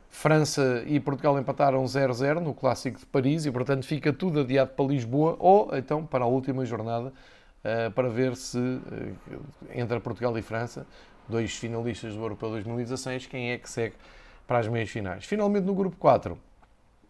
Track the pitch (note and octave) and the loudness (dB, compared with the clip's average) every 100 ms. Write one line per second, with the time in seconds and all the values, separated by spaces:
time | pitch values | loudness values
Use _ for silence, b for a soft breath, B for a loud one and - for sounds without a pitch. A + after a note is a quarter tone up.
0 | - - D3+ D#3 D3+ - C3+ B2 - D3 | -20 -2 4 4 4 2 2 2 0 0
1 | B2+ C3+ D#3 C#3 B2+ C#3 C#3+ C3 B2+ C3+ | 0 0 2 2 0 2 4 4 0 2
2 | C3+ A#2+ C3+ D#3 E3 B2 C3 A#2 C3+ A2+ | 2 2 0 0 -2 0 0 0 -4 -8
3 | - C#3+ C3 D#3+ D3 B2 B2+ C#3 B2+ D3+ | -2 2 2 2 0 -2 0 0 0 0
4 | D3+ C3 F#3 D3+ B2+ C3+ C3 - C#3 C#3+ | 0 0 0 2 2 4 2 2 2 2
5 | A2+ C3+ D#3 - F3 G3 - C#3 B2 D3+ | 0 2 2 4 8 8 6 -2 -2 -4
6 | D#3 C3 A#2+ C3+ C3 C3 B2+ A2+ A2 A#2 | -2 0 2 2 0 -2 -2 -4 -4 -4
7 | B2 C3 b b b - G#2+ A2+ A2+ G2 | -6 -12 b b b -12 -4 -2 -2 0
8 | B2+ A2+ C3 A#2+ - A#2+ B2 B2+ - A2+ | 0 2 0 -2 -6 -4 -2 -4 -8 -10
9 | A#2 G2 - - - - - C3 A#2+ A#2+ | -10 -10 -14 -14 -14 -18 -12 -6 -2 -2
10 | - G2+ A#2+ A2+ G2+ A2 A#2+ - C#3 B | -4 -4 -2 -2 -4 -4 -4 -8 -16 B
11 | B B - A2+ A2 - A#2 A#2 A#2 G#2+ | B B -6 -2 -2 -4 -6 -4 -4 -6
12 | A#2 G#2 A2 G#2 A2+ A2 G#2+ A#2 A#2 B2+ | -8 -8 -8 -6 -6 -6 -4 -4 -4 -6
13 | C3 B2+ B2+ C3 A#2+ B2 - - A2+ - | -6 -8 -8 -8 -4 -6 -6 -4 -4 -6
14 | B B B B - B2 A2 A#2 A2 A#2+ | B B B B -2 0 0 -2 -2 -4
15 | G2 F#2 - G#3 G#3 G#3 F#3 G3 F#3 - | -6 -8 -4 0 2 2 0 0 -2 2
16 | D#3+ A#2+ F2+ E2+ - _ - _ _ _ | 6 6 4 -8 -14 _ -20 _ _ _
17 | _ | _